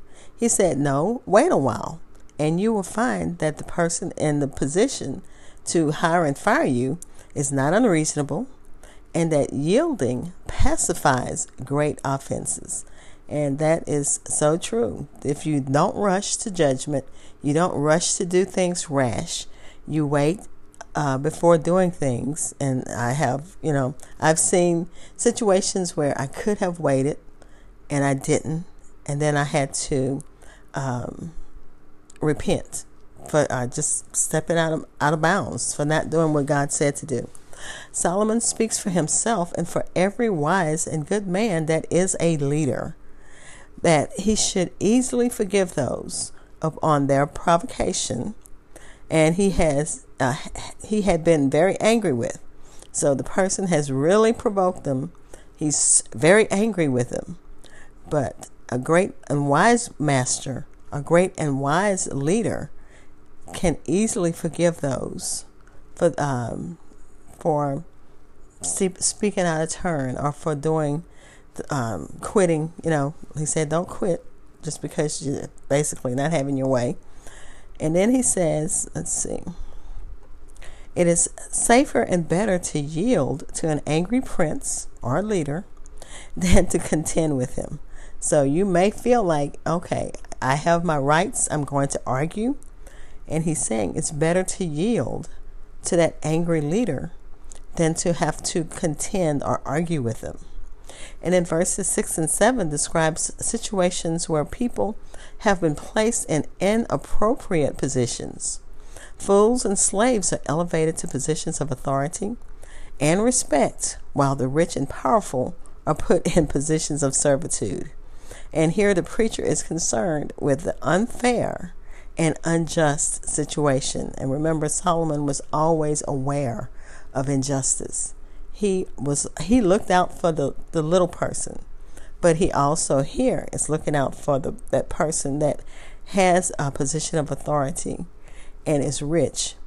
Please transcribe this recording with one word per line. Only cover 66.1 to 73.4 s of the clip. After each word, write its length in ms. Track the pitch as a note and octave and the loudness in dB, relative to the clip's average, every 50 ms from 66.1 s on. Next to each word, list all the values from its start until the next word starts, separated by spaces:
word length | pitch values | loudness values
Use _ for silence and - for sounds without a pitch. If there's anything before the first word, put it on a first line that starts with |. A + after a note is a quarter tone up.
| - | 2
um, 640 | - D3 C#3 C3 A#2+ A#2 A2+ - - - F3 E3+ - - - - - - - - - - - - | 2 -2 0 0 -2 -2 -4 -6 -6 -8 -10 -10 -12 -16 -18 -16 -16 -16 -14 -16 -16 -18 -18 -12
for 460 | - - E3+ D#3 D3 D3 C#3+ C#3 D3+ - - - - - - - - - - - - - - - - - | -4 -2 0 2 2 0 0 -2 -4 -6 -10 -16 -18 -18 -18 -16 -18 -18 -16 -16 -16 -18 -18 -14 -10 -8
se-, 320 | - - - G3 F#3 F3+ - | -6 -2 0 0 0 0 0
speaking 440 | - - - - G#3+ G#3 F#3+ G3 F3+ | -2 -2 -2 0 -2 0 2 2 0
out 180 | E3+ D#3+ D#3 | 2 2 0
of 80 | D#3+ D#3 | 0 -2
turn 480 | - - - F3+ E3 C#3+ C3 B2+ B2+ | -4 -4 -2 -2 0 0 -2 -2 -2
or 140 | - C#3 D3 | -2 -2 -4
for 240 | C#3+ - - E3 D3+ | -4 -2 -4 -4 -4
doing, 480 | C#3 D3 D#3+ D#3+ D#3+ D3+ C#3+ C#3+ E3 F3 - - - - - - - - - - - - - | 0 0 0 2 2 2 0 0 -2 -6 -10 -20 -20 -20 -20 -20 -20 -20 -14 -12 -10 -6 -4
um, 480 | D3 C#3 A#2 A2+ G2+ D#2+ C2+ - - - | -2 -2 -2 -2 -4 -6 -6 -10 -12 -10
quitting. 520 | - - - G#3+ F#3 E3+ E3 D3+ D#3 D#3+ - - - | -8 0 4 4 6 6 4 2 0 -4 -6 -4 -2
You 60 | E3 | 0
know, 240 | D#3 C#3+ C#3 C#3+ D#3+ - - - - | 2 2 0 0 -4 -8 -14 -10 -6
he 80 | D3+ | -6